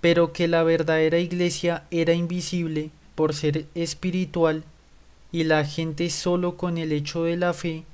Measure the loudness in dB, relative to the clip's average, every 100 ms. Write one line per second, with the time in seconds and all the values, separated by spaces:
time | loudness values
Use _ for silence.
0 | 4 4 4 2 2 4 4 2 2 2
1 | 4 2 0 0 -2 0 -2 -4 -4 0
2 | 2 2 0 -4 -4 -2 -2 -4 -6 -12
3 | -16 -2 0 0 -2 -2 -6 -6 -6 -4
4 | -4 -2 -2 2 2 2 -6 -20 -20 -20
5 | -20 -20 -8 -2 2 2 0 -4 -6 -2
6 | -4 -2 0 0 -2 -4 -4 -2 -2 -2
7 | -2 -2 -2 0 0 0 -4 -6 -12